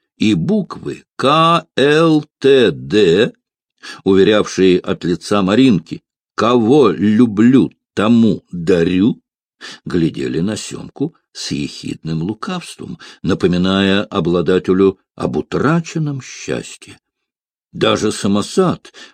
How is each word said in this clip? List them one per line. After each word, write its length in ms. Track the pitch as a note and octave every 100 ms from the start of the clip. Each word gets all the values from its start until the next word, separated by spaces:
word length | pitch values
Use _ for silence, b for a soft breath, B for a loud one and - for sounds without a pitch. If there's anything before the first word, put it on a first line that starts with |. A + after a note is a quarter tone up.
| _ -
и 160 | G#2
буквы 720 | F#2+ D#2+ G#3+ E3 - - - _ -
К 500 | B2+ D#3 E3 E3+ - -
Л 480 | C#3+ D3+ E3 D3+ D3 -
Т 320 | C3+ C3+ G#2+
Д, 640 | C2+ C2+ G2+ F#2+ F2+ A#2+ - _ _ _ _ B B
уверявшие 760 | F#2 F#2+ F#2+ G#2+ F#2 - F#2+ F2+
от 260 | - F2+
лица 380 | E2 E2+ - G#2
Маринки: 600 | F#2+ A2+ C3+ F2+ - - _ _ _
«Кого 560 | - A2 B2 A2 D3+ A#2
люблю, 840 | E2+ G2+ G#2+ A#2+ G2+ A#2+ C3 E2 _ _
тому 500 | - G#2 A#2 A2+ E2+ _
дарю», 720 | F2 E2 F2+ E2+ F2+ G#2+ - _ _ _ _ B B
глядели 560 | - F2 D#2+ - B1+ C2+
на 160 | F#2+ G#2+
Семку 580 | - - - - F#3 - _
с 180 | - -
ехидным 720 | C#2+ C#2+ - - - D#2+ D#2+
лукавством, 760 | E2+ G#2+ - F2 - - D#2+ - B B
напоминая 800 | E2+ G2 F2+ F2 F#2 F#2+ G2 G2
обладателю 960 | - G2 E2+ F2 F2 F#2 F#2 F#2 G2 - _
об 220 | - E2 E2
утраченном 880 | - - C3 E3+ E3 E3 D3 C3+
счастье. 760 | - - - - - - - - _ _ _ _ _ _ _
Даже 380 | - G#2+ G#2+ G#2+
самосад, 840 | - G#2 G2+ G2 - F#3 F2 - B B